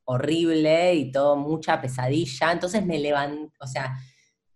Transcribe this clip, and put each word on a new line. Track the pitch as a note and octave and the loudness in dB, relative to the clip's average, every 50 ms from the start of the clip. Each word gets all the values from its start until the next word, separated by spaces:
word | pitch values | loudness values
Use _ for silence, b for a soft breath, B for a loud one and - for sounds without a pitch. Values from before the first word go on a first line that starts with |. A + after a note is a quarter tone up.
| - - | -8 -4
horrible | B2+ B2 - C#3+ D#3+ E3 F3 E3 D#3+ D#3+ D#3 D#3 D#3 E3 F3 F3+ F3+ | -4 -2 0 0 0 2 2 2 2 4 4 4 4 4 4 4 4
y | D#3 C3+ C3 | 2 0 0
todo, | C3 C3+ C#3 D3 C#3+ | 0 2 4 4 4
mucha | C#3+ C#3+ D3 D#3+ D#3+ D#3+ - D#3+ D#3 | 2 0 -2 -4 -4 0 0 0 0
pesadilla. | - C3 B2+ B2 B2 B2+ C#3 D#3+ E3+ - - - D#3+ D#3+ F3 | 0 -4 -4 -4 -2 0 0 0 -2 -2 -2 0 0 0 0
Entonces | E3+ F3 F3+ F#3 A3 F#3+ | 0 -2 -2 -2 -2 -2
me | F3 E3 D3 | 0 -2 -2
levanto, | C#3+ D3 D3 C#3+ C#3 D3 D3 D3+ D3+ D3+ _ - | 0 0 0 0 0 -2 -4 -8 -12 -14 _ -16
o | C#3 | -12
sea, | C3+ C3+ D3 C3+ C3 C3 C3 C3 B B B B B B _ _ _ _ | -8 -8 -6 -6 -6 -8 -10 -14 B B B B B B _ _ _ _